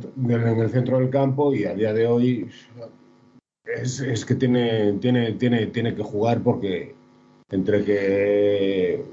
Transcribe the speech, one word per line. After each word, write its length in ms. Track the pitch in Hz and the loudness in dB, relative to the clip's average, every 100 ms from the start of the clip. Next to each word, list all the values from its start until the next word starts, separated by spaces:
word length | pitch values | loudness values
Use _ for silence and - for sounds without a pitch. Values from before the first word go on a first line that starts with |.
| - - 120 | -8 -4 0
en 300 | 117 117 113 | 2 2 2
el 100 | 113 | 2
centro 300 | 123 120 131 | 0 0 0
del 100 | 127 | 2
campo 420 | 135 135 135 143 | 0 0 2 0
y 120 | 123 | 0
a 100 | 95 | -2
día 180 | 92 110 | -2 0
de 140 | 107 117 | 2 2
hoy 420 | 120 123 123 90 - - 120 117 - - _ _ - _ _ | 2 2 0 -6 -14 -20 -20 -20 -20 -20 _ _ -20 _ _
es, 340 | - 117 123 131 | -10 -8 -6 -6
es 260 | 127 110 | -4 -4
que 120 | - 123 | -2 0
tiene, 560 | 127 123 117 113 104 98 | 2 2 2 2 0 0
tiene, 320 | 123 123 117 | 0 0 0
tiene, 340 | 101 123 120 104 | 0 0 2 0
tiene 300 | 113 113 101 | -2 -4 -4
que 60 | |
jugar 360 | 104 104 117 117 | -6 -2 0 2
porque 540 | 95 113 98 87 73 - - _ _ _ _ | 0 0 -2 -4 -8 -16 -20 _ _ _ _
entre 320 | 95 92 104 | -2 2 0
que 1200 | 101 101 98 98 101 104 101 101 98 98 90 80 - | 2 0 2 2 2 2 2 2 0 0 0 -2 -6